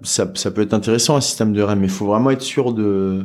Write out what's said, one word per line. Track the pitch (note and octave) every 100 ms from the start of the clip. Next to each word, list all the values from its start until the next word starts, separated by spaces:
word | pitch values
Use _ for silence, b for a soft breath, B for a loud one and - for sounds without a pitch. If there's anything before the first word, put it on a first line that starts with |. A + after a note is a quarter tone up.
ça, | - - F#2
ça | - -
peut | F#2+
être | G2+
intéressant, | A2 G2+ A#2 - D3
un |
système | B2 - A2
de | G#2
rem, | G#2 G#2
mais | F#2+
il |
faut | F#2+ G2+
vraiment | G#2+ C3
être | C3+
sûr | - - B2
de, | A2+ G#2 G2 G2 F#2+